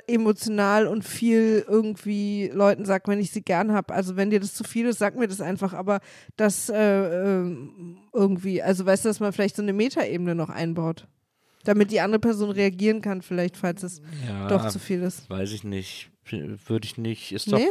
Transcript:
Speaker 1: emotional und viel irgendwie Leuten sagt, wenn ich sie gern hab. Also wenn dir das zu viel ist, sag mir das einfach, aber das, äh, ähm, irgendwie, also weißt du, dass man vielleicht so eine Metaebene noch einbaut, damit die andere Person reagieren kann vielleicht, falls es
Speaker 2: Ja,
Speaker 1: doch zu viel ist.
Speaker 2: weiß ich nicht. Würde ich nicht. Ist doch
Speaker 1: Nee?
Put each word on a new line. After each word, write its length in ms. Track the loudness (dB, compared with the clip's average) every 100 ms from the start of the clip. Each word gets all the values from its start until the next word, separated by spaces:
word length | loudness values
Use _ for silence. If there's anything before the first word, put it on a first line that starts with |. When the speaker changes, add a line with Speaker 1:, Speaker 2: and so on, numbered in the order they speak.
| 2
Speaker 1:
emotional 800 | 2 4 2 0 2 4 4 2
und 180 | 0
viel 640 | -4 -2 4 4 6 4 4
irgendwie 840 | 2 2 -4 -4 -2 -2 -2 -2
Leuten 320 | 4 4 4 0
sagt, 220 | -2 0
wenn 120 | -2
ich 120 | -2
sie 100 | -4
gern 320 | -2 0 2
hab. 160 | 0 -2
Also 260 | -4 -2 0
wenn 140 | 2
dir 100 | 2
das 140 | 0
zu 100 | -8
viel 220 | -6 -2 -2
ist, 140 | 0
sag 160 | -2 0
mir 120 | -4
das 140 | -2
einfach, 320 | -6 -4 -4
aber 280 | -4 -2 -2 -4 -20 -12 0
das, 320 | 0 0 -2
äh, 60 | 2 4 4 2 0 2 2
ähm, 580 | 0 -4 -12 -14 -16 -18 _
irgendwie, 480 | 2 4 2 -2 -2
also 240 | 0 0 2
weißt 200 | 2 2
du, 40 |
dass 100 | -2
man 140 | -2
vielleicht 220 | 0 -2 0
so 80 |
eine 100 | -2
Metaebene 640 | 0 0 0 -2 -2 -2 -2
noch 140 | -4
einbaut, 580 | -4 -4 -2 -4 -6 -12 _ _ _ _ _
damit 260 | 2 4 4
die 100 | 4
andere 180 | 2 2
Person 320 | 2 0 0
reagieren 500 | 2 0 2 0 0
kann 220 | -2 -6
vielleicht, 340 | -4 -2 -2 -2
falls 240 | -6 -4
es 200 | -8 -12 -14 -10 -8
Speaker 2:
Ja, 200 | -4 0
Speaker 1:
doch 180 | 2 2
zu 100 | -4
viel 240 | -4 -4
ist. 260 | -4 -6 -8
Speaker 2:
weiß 200 | -6 -6
ich 100 | -6
nicht. 480 | -8 -8 -8 -14 -18 _ -12
Würde 560 | -10 -8 -10 -4 -4 -4
ich 120 | -8
nicht. 340 | -6 -6 -8
Ist 180 | -8 0
doch 60 | 2
Speaker 1:
Nee? 100 | 2